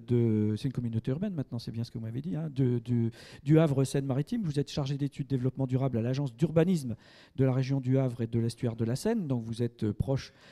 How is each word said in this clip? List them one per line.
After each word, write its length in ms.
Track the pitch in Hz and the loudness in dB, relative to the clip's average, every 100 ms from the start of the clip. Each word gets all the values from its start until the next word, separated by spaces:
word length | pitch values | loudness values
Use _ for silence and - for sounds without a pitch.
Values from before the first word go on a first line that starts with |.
| 117 | 2
de, 480 | 120 117 110 107 107 | 2 4 4 2 0
c'est 100 | 139 | -2
une 60 | |
communauté 360 | 127 120 113 - | -4 -2 -2 -2
urbaine 220 | 135 214 | -2 -4
maintenant, 260 | 175 127 120 | -4 -6 -8
c'est 120 | - | -8
bien 140 | 113 | -6
ce 60 | 120 | -8
que 60 | 117 | -8
vous 80 | |
m'avez 160 | 113 120 | -8 -6
dit, 160 | 156 165 | -6 -6
hein, 140 | 160 | -4
de, 260 | 131 131 120 | 0 2 2
de, 300 | 117 120 117 - - - | 0 2 2 -2 -14 -8
du 160 | 139 156 | 4 6
Havre 260 | 160 135 | 6 4
Seine-Maritime. 580 | 135 143 135 131 151 240 | 2 0 -2 -2 -2 -2
Vous 180 | 185 143 | -2 -2
êtes 100 | 139 | -4
chargé 280 | - 135 143 | -4 -4 -2
d'études 280 | 143 - 139 | -4 -6 -4
développement 400 | 135 127 - 131 | -2 -2 -2 -2
durable 300 | 127 135 120 | 0 0 0
à 60 | |
l'agence 340 | 113 131 143 113 | -2 -2 -4 -2
d'urbanisme 600 | 156 160 170 180 131 107 - - - - | 2 4 4 2 -2 -8 -12 -20 -12 0
de 80 | 131 | 2
la 60 | |
région 260 | 127 131 135 | 2 0 0
du 160 | 123 131 | 2 2
Havre 240 | 131 117 | 2 -2
et 60 | 113 | -2
de 120 | 117 | 0
l'estuaire 380 | 117 - 123 113 | -2 -2 -4 -2
de 80 | |
la 120 | 113 127 | -2 0
Seine, 300 | 214 233 160 | 0 -2 0
donc 160 | 127 113 | -2 -2
vous 160 | 113 | -4
êtes, 220 | 120 - | -4 -2
euh, 100 | 107 | -2
proche 400 | - - 135 - - - | -2 -2 -2 -4 -16 -20